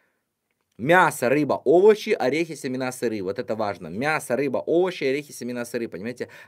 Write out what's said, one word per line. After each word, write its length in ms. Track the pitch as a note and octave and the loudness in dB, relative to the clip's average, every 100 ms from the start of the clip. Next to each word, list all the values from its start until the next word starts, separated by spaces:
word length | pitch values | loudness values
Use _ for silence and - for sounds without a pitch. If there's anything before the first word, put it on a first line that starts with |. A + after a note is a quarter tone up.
| _ _ _ _ _ _ _ - | _ _ _ _ _ _ _ -8
Мясо, 480 | B2 F3+ E3 C#3+ A#2+ | 4 6 4 2 0
рыба, 320 | C#3+ C#3 G2 | 2 2 0
овощи, 520 | - E3+ G#3 G#3 G#3+ - | 4 6 8 6 2 0
орехи, 360 | C3 D3 E3 | 0 0 -4
семена, 360 | D3+ C#3 B2+ B2+ | -6 -6 -4 -6
сыры. 320 | B2 A#2+ A2 | -4 -4 -2
Вот 160 | F2+ G2+ | -6 -6
это 160 | F#2+ | -6
важно. 340 | A2 G#2+ G2 E2+ | -4 -4 -4 -8
Мясо, 460 | F#2 C#3+ D#3 - | -6 -2 -2 -2
рыба, 240 | A#2+ C#3+ B2 | -2 -2 -2
овощи, 460 | - D#3+ F#3 F3+ | 0 0 0 -2
орехи, 260 | C3+ C#3 D3 | -2 -2 -6
семена, 360 | - A#2+ B2 A#2 | -12 -8 -8 -6
сыры. 220 | A#2+ A2+ | -6 -6
Понимаете? 400 | F2 G#2+ - G#2+ - | -8 -10 -10 -12 -14